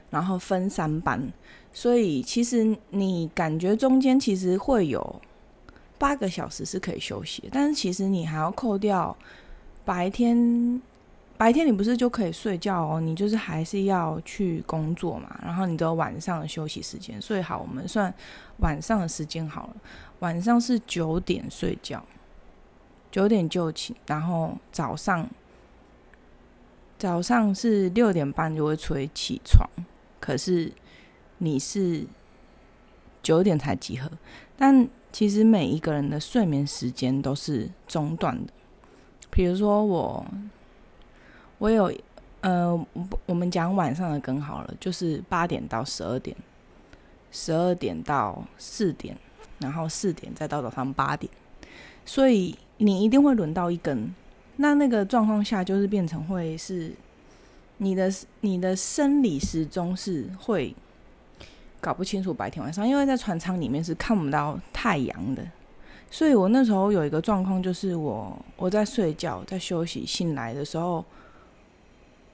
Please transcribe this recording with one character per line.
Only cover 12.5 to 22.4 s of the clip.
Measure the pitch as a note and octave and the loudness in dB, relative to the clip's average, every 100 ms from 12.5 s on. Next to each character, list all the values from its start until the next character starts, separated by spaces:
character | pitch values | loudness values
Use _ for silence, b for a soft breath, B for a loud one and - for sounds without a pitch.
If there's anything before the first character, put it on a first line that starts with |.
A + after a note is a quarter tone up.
| F3 | -2
觉 | G3+ F3+ D#3 | -2 -2 0
哦， | D#3+ | 0
你 | D#3+ D#3+ | -2 0
就 | G#3 | 0
是 | G#3+ | 0
还 | - D#3+ | -2 -4
是 | D#3+ G3+ | -2 0
要 | G3 F#3 D#3+ D#3+ | 2 2 0 -4
去 | - - F#3 E3 - | -8 -2 -2 -2 -4
工 | D#3+ D#3 | -4 -2
作 | E3+ F3 - | -2 -4 -6
嘛， | - - | -10 -12
然 | - E3+ | -6 -2
后 | F#3+ | -2
你 | D#3+ | 0
只 | |
有 | E3 | 0
晚 | E3 D#3 - | 0 -2 -4
上 | F3 E3+ | -4 -4
的 | D3+ | -4
休 | - D#3 | -6 -8
息 | - | -8
时 | - - | -10 -12
间。 | - - | -12 -12
所 | - G3+ | -4 -4
以 | |
好， | E3 - | -4 -6
我 | - | -8
们 | - F3+ | -10 -4
算 | A3 F#3+ - B B B B | -2 -2 -4 B B B B
晚 | F3 D3 | 0 0
上 | D#3+ A3 | 0 0
的 | E3 | 0
时 | - D#3 | -4 -6
间 | E3 D#3 | -6 -8
好 | - - | -8 -12
了， | - B B B - | -16 B B B -6
晚 | F3 E3+ | -4 0
上 | G#3 A#3+ | 4 4
是 | A#3+ A#3 - | 4 0 0
九 | E3+ D#3+ E3 | -2 0 0
点 | - F#3 - | 0 -4 -4
睡 | - - - | -4 -4 -4
觉， | - - - - - - | -8 -12 -12 -20 -20 -20